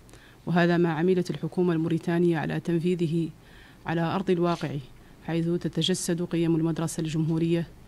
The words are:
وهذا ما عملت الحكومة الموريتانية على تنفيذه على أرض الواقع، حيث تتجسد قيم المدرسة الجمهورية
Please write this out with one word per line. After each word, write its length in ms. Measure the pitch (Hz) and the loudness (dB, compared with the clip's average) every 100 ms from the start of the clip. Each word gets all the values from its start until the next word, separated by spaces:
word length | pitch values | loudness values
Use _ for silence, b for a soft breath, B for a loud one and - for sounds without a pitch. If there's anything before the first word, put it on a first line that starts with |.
| - b b b - | -20 b b b -2
وهذا 300 | 170 175 175 | 2 4 4
ما 160 | 170 | 2
عملت 380 | 151 180 180 175 | 2 2 2 0
الحكومة 420 | 151 160 - 180 | -6 -4 0 2
الموريتانية 680 | 160 165 165 175 170 175 160 | 2 0 0 0 2 2 2
على 220 | 147 156 | -2 -4
تنفيذه 680 | 175 170 175 180 170 170 160 - b b b b 147 | -2 0 0 0 0 -2 -4 -8 b b b b -6
على 140 | 165 | -2
أرض 300 | 165 175 185 | -2 -2 0
الواقع، 400 | 175 170 170 143 139 - - b b - | 2 2 0 -4 -8 -10 -20 b b -4
حيث 220 | 165 165 | -2 0
تتجسد 720 | 175 160 165 160 185 - 170 | -2 -2 -2 0 -2 -2 -2
قيم 340 | 170 170 165 165 | -2 0 2 2
المدرسة 440 | 165 160 165 - | 0 0 -4 -2
الجمهورية 680 | 160 160 156 160 165 170 165 - | -2 0 0 0 2 0 -2 -10